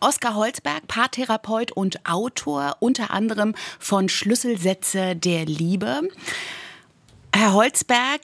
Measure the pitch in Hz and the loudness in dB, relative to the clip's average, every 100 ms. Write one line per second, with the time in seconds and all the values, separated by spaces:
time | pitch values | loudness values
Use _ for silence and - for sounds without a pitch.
0 | 226 285 233 208 220 - 285 302 - 233 | 2 2 0 0 -2 -2 -4 -6 -4 -2
1 | 254 - 254 220 214 220 233 - 190 - | 0 0 -2 -2 -2 -4 -2 -2 -2 -2
2 | - 170 247 - - 143 143 - 240 262 | -4 -2 -2 -4 -4 -2 -2 0 0 0
3 | 214 196 220 208 214 214 - - - 196 | -2 -2 -2 0 -2 -2 -10 -10 0 2
4 | 190 - 202 247 240 214 180 185 - 190 | 2 0 0 0 0 0 0 0 -2 0
5 | 185 170 180 165 156 151 165 190 214 269 | -2 0 0 0 0 -2 0 0 0 -2
6 | 370 - - - - - - - _ _ | -4 -6 -8 -8 -10 -14 -16 -20 _ _
7 | _ - - 202 214 196 247 - - 240 | _ -20 -2 4 6 6 4 2 2 2
8 | 254 294 | 2 -2